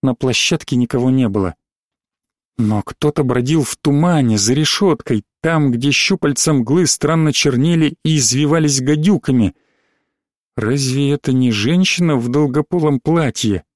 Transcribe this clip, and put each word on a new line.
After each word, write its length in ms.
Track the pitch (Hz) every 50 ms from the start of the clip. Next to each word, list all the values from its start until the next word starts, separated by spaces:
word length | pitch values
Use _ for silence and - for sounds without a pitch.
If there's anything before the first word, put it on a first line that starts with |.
На 120 | - 131 123
площадке 600 | _ - 131 120 - - - 175 156 - - -
никого 340 | 123 123 117 - 127 123 131
не 180 | 131 131 127 110
было. 260 | 98 104 95 90 82 _ _ _ _ _ _ _ _ _ _ _ _ _ _ _ _ _ _ _ _ -
Но 240 | 117 104 113 104
кто-то 420 | 95 - - _ - 147 147 - 143
бродил 380 | 123 127 127 123 131 156 160
в 140 | 135 - -
тумане, 600 | _ _ 147 143 143 160 180 170 156 135 117 110 104
за 160 | 98 107 127
решёткой, 720 | 143 156 151 - - 202 190 156 - - - 131 107 - _ _ _
там, 300 | - 160 165 156 147 139
где 200 | 120 117 120 143
щупальца 640 | 139 - - - 196 - - 151 139 - - 160
мглы 340 | 156 135 117 107 139 175 185
странно 460 | - - - - 147 160 165 156 156
чернели 640 | 135 - - 151 131 120 139 165 170 165 160 147 165 _ _
и 120 | 156 160
извивались 640 | 151 131 - 120 135 151 147 151 165 156 147 139 135
гадюками. 760 | 127 131 151 151 156 190 208 151 - - 131 123 110 92 - _ _ _ _ _ _ _ _ _ _ _ _ _ _ _ _ _ _ _ _
Разве 540 | - 107 107 131 143 135 131 127 139 143 139
это 200 | 143 139 - -
не 180 | 131 131 127 123
женщина 640 | 113 101 101 123 170 180 185 180 - - 175 165 151
в 120 | 127 117 120
долгополом 720 | 123 147 151 139 123 151 147 _ - 180 156 151 143 127
платье? 640 | _ 151 160 170 156 131 - - - 110 101 87 - _ _